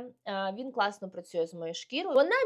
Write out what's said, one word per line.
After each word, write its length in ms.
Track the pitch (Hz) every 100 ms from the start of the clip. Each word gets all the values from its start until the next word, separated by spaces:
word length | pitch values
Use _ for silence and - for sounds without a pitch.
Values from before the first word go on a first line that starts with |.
| 247 - -
Е, 280 | 196 196 202
він 140 | 262
класно 380 | 254 202 202 190
працює 380 | 175 175 175 165
з 60 |
моєю 200 | 170 165
шкірою. 420 | 170 - 277 359 269
Вона 200 | 320 508